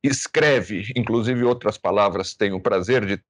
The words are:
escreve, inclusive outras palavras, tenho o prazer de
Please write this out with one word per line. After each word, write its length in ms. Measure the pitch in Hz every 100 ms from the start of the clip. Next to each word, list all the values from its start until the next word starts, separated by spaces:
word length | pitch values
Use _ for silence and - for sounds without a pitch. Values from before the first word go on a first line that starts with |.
escreve, 880 | 139 135 - 156 151 131 90 98 107 131
inclusive 480 | 113 117 113 123
outras 340 | 120 120 104 -
palavras, 560 | - 98 101 92 95
tenho 220 | - 101 95
o 60 |
prazer 440 | - 95 90 127 101
de 120 | 98